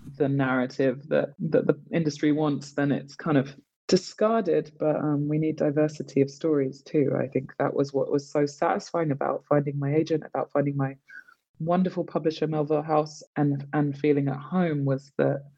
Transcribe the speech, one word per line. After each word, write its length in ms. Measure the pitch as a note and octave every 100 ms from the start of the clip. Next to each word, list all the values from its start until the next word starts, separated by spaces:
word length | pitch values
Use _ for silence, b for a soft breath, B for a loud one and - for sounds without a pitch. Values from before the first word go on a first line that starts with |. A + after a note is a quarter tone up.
| C#3 C#3
the 120 | C#3
narrative 800 | C#3 C3 C3 B2+ - C3+ B2+ -
that, 240 | D3 - - D#3+
that 180 | - -
the 120 | D#3 -
industry 380 | E3+ D#3 - D3+
wants, 420 | D3 D3+ C#3 -
then 180 | - C#3+
it's 240 | B2 - -
kind 220 | E3+ C#3
of 180 | B2+ - _ _ -
discarded. 840 | F#3 - - G#3+ A3+ E3+ D3+ D3+ -
But, 160 | D#3 -
um, 300 | D3+ D3 D3
we 100 | D3+
need 200 | D#3 D#3
diversity 640 | D3+ D3 D3+ D3+ C#3+ C#3
of 80 | C#3
stories 520 | - E3 D3 C3+ C3+
too. 320 | - D#3 C3 C3+
I 100 | C3+
think 240 | C3 C3+ -
that 140 | C#3
was 200 | - C#3
what 180 | C3+ -
was 180 | C#3+ C#3+
so 160 | D3+ C#3+
satisfying 640 | - E3+ G3+ - E3+ D#3
about 320 | C#3+ C#3+ C#3+ -
finding 280 | D3 C#3+ C#3+
my 160 | C#3
agent, 300 | D#3 D#3 D#3 -
about 260 | C3+ -
finding 240 | C#3+ C#3+ C#3
my 180 | C3+ C#3 _ B B B _ _
wonderful 440 | D#3+ F3+ F3+ F3 E3
publisher, 420 | E3 D#3 D#3 D#3
Melville 360 | D3+ D3 D3+
House, 380 | D#3 D3+ D#3 - - -
and, 300 | D3 C#3+ C#3
and 240 | D3+ D3 C#3
feeling 300 | D3+ C#3+ C#3+
at 80 | C#3
home, 480 | - F#3 E3+ D3 C#3
was 260 | C3+ - -
that 260 | C#3 C#3+ -